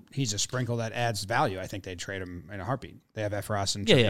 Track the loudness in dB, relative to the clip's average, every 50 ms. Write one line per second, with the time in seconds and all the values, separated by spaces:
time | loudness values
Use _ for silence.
0 | -12 -8 -4 -2 -2 0 0 -2 -2 -2 0 -2 0 0 0 -2 -2 -2 0 0
1 | 0 0 0 -2 -2 0 2 2 2 2 0 -2 -6 -6 -8 -8 -8 -8 -8 -8
2 | -6 -6 -6 -6 -6 -6 -8 -10 -10 -10 -10 -6 -4 -4 -4 -4 -6 -10 -16 -18
3 | _ _ -6 -4 -2 -2 -2 -2 -2 -2 0 0 0 0 0 0 4 6 8 8
4 | 8